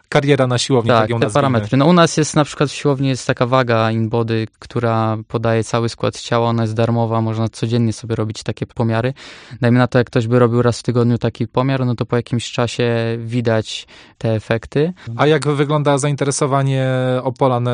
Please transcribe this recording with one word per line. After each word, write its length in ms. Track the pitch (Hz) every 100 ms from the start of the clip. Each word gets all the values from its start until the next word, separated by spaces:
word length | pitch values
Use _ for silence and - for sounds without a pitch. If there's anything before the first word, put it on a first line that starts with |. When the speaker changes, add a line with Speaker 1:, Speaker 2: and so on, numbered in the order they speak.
| -
Speaker 1:
kariera 380 | 151 139 135 127
na 120 | 123
siłowni, 300 | - 127 113
Speaker 2:
Tak, 120 | 117
Speaker 1:
tak 100 | 110
ją 100 | 117
Speaker 2:
te 60 | 135
Speaker 1:
nazwijmy. 160 | 143
Speaker 2:
parametry. 340 | 139 117 104 -
No 100 | 151
u 60 |
nas 240 | 180 165 -
jest 200 | 147 156
na 80 |
przykład 260 | 143 - 143
w 40 |
siłowni 340 | - 143 135 135
jest 180 | 123 -
taka 200 | - 120
waga 440 | 131 120 113 113
InBody, 560 | 113 113 117 113 113 110 -
która 580 | - 120 117 113 110 110 110
podaje 360 | 117 117 113
cały 240 | 110 120 117
skład 320 | - 120 -
ciała, 280 | - 120 117
ona 140 | 117
jest 120 | 110
darmowa, 460 | 110 117 117 113 113
można 280 | 113 110 110
codziennie 440 | - 113 120 113
sobie 240 | - 113 117
robić 260 | 110 110
takie 240 | - - -
pomiary. 480 | - 113 113 123 - - - - 117
Dajmy 180 | 120 123
na 80 | 123
to, 120 | 127
jak 80 | 117
ktoś 200 | 127 113
by 120 | 123
robił 240 | 120 120
raz 180 | 120 -
w 20 |
tygodniu 360 | - 120 120 117
taki 300 | 117 - 117
pomiar, 380 | 131 135 135 123
no 80 |
to 120 | 117 -
po 100 | 120
jakimś 360 | - 117 -
czasie 640 | - 117 - 120 117 113 117
widać 680 | 113 123 117 110 - - - - - -
te 160 | 113
efekty. 580 | 110 - 113 - 139 165 180 120 117
Speaker 1:
A 100 | 143
jak 220 | 156 143
wygląda 500 | 143 143 151 143 139
zainteresowanie 880 | 147 139 143 - 143 139 135 135 131 131 127 127
Opolan 460 | 131 123 131 123 123